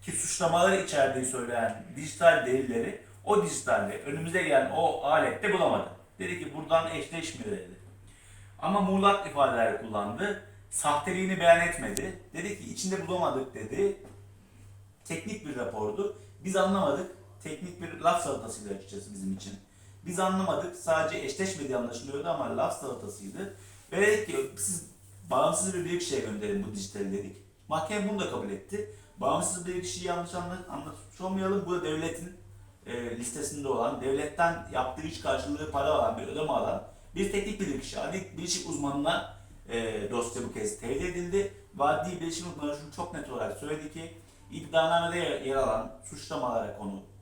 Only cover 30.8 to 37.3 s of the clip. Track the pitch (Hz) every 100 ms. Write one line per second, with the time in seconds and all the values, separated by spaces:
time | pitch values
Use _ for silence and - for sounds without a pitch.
30.8 | 151 - - - 185 190 190 202 175 175
31.8 | 156 156 165 165 175 - - - - -
32.8 | - 120 120 117 120 151 143 147 139 123
33.8 | 117 131 127 139 151 - 135 135 - -
34.8 | 131 - 156 - 147 135 143 147 151 139
35.8 | 156 160 - 117 - - 156 135 - -
36.8 | - - - 165 190